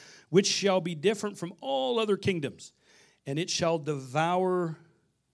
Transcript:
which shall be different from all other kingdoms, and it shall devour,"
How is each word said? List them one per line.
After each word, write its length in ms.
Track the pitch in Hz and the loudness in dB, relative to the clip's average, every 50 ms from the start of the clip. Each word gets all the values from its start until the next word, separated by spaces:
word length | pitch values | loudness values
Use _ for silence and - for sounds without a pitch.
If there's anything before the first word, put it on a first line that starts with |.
| - - - - - _ | -20 -20 -20 -20 -6 _
which 180 | 147 190 202 | 4 4 4
shall 340 | - - - 185 196 185 190 | 4 2 0 2 2 2 2
be 140 | 165 175 170 | 2 -2 -4
different 420 | 151 139 190 220 202 214 208 196 | 0 0 0 0 0 -2 -6 -6
from 160 | 147 170 165 160 - | -6 -10 -10 -10 -8
all 380 | - 269 269 262 262 254 240 226 | -6 -2 -2 0 0 2 2 2
other 180 | 220 214 196 | 2 2 0
kingdoms, 560 | 190 - 196 190 170 143 123 95 - - - - _ _ _ - - - _ _ _ _ | 0 0 0 0 0 -2 -6 -8 -10 -18 -20 -20 _ _ _ -20 -20 -20 _ _ _ _
and 100 | 143 139 | -6 -4
it 140 | 147 131 - | -4 -4 -4
shall 260 | - - 180 165 165 | -2 0 0 0 0
devour," 1040 | 165 143 151 151 139 131 131 127 151 160 170 180 185 185 185 180 180 175 165 156 - - - _ _ _ _ _ _ _ _ | 0 -2 -4 -6 -6 -6 -4 -2 0 0 2 2 2 2 2 0 0 0 -2 -4 -8 -14 -20 _ _ _ _ _ _ _ _